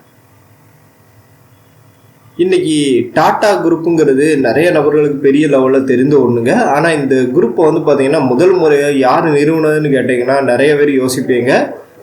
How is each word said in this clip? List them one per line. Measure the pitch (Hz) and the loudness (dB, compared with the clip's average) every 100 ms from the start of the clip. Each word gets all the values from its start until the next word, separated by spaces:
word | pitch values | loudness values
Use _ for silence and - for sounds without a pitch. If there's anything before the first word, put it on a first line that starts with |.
| _ _ _ _ _ _ _ _ _ _ _ _ _ _ _ _ _ _ _ _ _ _ - - | _ _ _ _ _ _ _ _ _ _ _ _ _ _ _ _ _ _ _ _ _ _ -18 -6
இன்னைக்கு | 185 180 160 151 143 120 - | -2 -2 -2 -2 0 -2 -2
டாடா | 156 160 - 214 185 170 | -2 0 0 0 0 -2
குரூப்புங்கிறது | 160 165 160 147 131 151 147 | -2 -2 0 0 2 0 0
நிறைய | 123 120 175 | 0 0 0
நபர்களுக்கு | 160 147 147 147 135 | 0 0 0 0 0
பெரிய | 135 139 156 | 0 2 2
லெவல்ல | 139 131 135 | 2 2 0
தெரிந்த | 131 123 139 147 | 0 0 2 2
ஒண்ணுங்க. | 123 120 120 208 | 2 0 0 0
ஆனா, | 220 139 165 | 0 0 0
இந்த | 151 135 | -2 0
குரூப்பை | 131 123 127 - - 156 | 0 0 0 -2 0 0
வந்து | 151 | 0
பாத்தீங்கன்னா, | 151 139 135 156 131 | 0 0 0 0 0
முதல் | 123 180 180 | 2 2 2
முறையா | 160 143 143 | 2 2 0
யார் | 139 127 151 | 0 0 0
நிறுவனதுன்னு | 165 147 147 160 156 156 151 | 0 0 0 0 0 0 0
கேட்டீங்கன்னா, | 135 117 123 123 139 | -2 0 -2 0 -2
நிறைய | 131 120 139 147 | 0 0 2 2
பேர் | 147 135 | 2 2
யோசிப்பீங்க. | 131 135 127 123 120 185 285 - - - | -2 -4 -2 -2 0 0 -2 -8 -20 -20